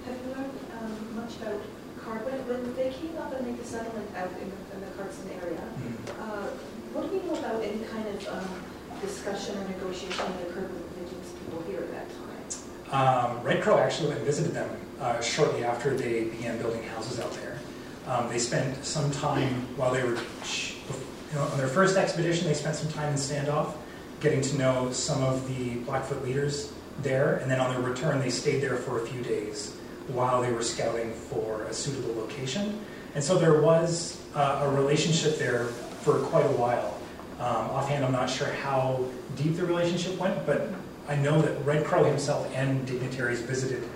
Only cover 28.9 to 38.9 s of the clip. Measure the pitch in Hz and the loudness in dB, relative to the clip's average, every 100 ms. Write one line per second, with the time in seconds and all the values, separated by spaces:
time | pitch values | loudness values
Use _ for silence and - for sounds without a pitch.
28.9 | 113 113 123 120 107 104 104 - - - | -2 -2 -4 -2 0 -2 -6 -8 -10 -12
29.9 | - - 127 - 123 120 117 117 - 117 | -10 -4 0 4 4 4 2 0 0 0
30.9 | 113 113 - - - 110 107 110 113 143 | 0 -2 -6 -4 -2 -2 -2 -4 -4 -2
31.9 | 123 117 113 - - 131 202 208 214 - | -2 -2 -4 -4 -4 -2 0 0 -2 -8
32.9 | - - 147 160 180 160 147 151 165 170 | -12 -6 -2 4 6 8 8 8 8 6
33.9 | - - - - 151 139 135 143 135 139 | 0 -4 -10 -6 2 2 4 2 4 4
34.9 | 156 170 156 156 143 127 120 120 - - | 4 4 4 4 2 2 2 0 -4 -8
35.9 | - 151 131 - 131 135 120 120 120 - | 0 4 4 6 6 6 4 4 2 0
36.9 | - - - - - 123 120 - 135 135 | -6 -10 -12 -12 -4 0 0 0 0 0
37.9 | 143 131 127 127 - 135 - 139 131 131 | 2 2 2 2 0 0 0 2 2 4